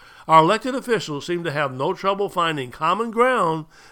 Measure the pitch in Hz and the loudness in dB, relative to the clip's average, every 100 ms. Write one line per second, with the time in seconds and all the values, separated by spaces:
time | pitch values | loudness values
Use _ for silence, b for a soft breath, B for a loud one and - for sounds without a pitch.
0 | B B - 160 165 214 262 254 247 214 | B B 4 6 6 4 -2 -6 -2 -2
1 | - 143 151 175 165 143 143 127 151 180 | -2 -8 -6 -6 -4 -2 -4 -2 -4 -2
2 | 190 202 196 180 165 151 123 - 160 196 | -2 -2 -2 -2 -2 -2 -6 -4 -2 0
3 | 233 220 254 247 170 160 156 B B | -2 0 2 2 0 -2 -8 B B